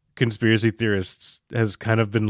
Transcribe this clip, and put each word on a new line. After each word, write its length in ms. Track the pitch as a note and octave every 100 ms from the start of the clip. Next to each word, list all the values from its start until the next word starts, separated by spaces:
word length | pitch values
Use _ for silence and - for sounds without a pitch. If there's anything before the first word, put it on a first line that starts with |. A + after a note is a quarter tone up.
| _ -
conspiracy 540 | B2 G#2 A2+ A2 A2
theorists 720 | G#2 A2+ G2 F2+ - - - _
has 220 | A#2 A2 -
kind 220 | A2+ A2+
of 100 | G#2+
been 160 | A2